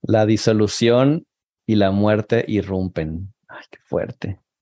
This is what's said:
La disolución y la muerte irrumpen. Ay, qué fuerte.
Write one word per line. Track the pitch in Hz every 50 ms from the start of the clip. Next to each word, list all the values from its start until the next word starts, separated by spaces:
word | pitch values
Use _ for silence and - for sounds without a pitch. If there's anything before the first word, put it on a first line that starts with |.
| -
La | - 110 110 110 107
disolución | 110 101 - 117 110 107 107 101 - - 117 117 120 123 135 143 151 165 - _ _ _ _ _ _ _ -
y | - 147
la | 104 101 95
muerte | 98 101 104 107 107 107 107 - 113 117 - -
irrumpen. | 107 98 90 95 98 92 92 90 - 85 80 78 80 87 98 98 - _ _ _
Ay, | - - - _
qué | - - _
fuerte. | - - - - - - _ - 104 95 _ _ _ _ _